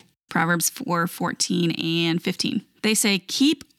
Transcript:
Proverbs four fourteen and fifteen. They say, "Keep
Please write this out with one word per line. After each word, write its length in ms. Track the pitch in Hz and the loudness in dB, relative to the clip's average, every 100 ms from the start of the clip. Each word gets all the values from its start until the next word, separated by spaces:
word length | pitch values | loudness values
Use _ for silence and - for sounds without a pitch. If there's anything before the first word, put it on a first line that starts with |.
| - _ _ | -20 _ _
Proverbs 400 | 175 165 170 - | -2 2 2 0
four 380 | - - 175 170 | -4 -4 -2 -2
fourteen 640 | - 175 - - 180 170 | -2 -6 -4 -2 0 0
and 500 | - 165 165 170 170 | 0 -2 0 2 0
fifteen. 420 | - 180 - 214 - _ | -2 -4 -2 -4 -6 _
They 120 | 214 | 0
say, 260 | 220 214 196 | 2 2 0
"Keep 440 | - - 277 330 - | -2 0 2 2 -6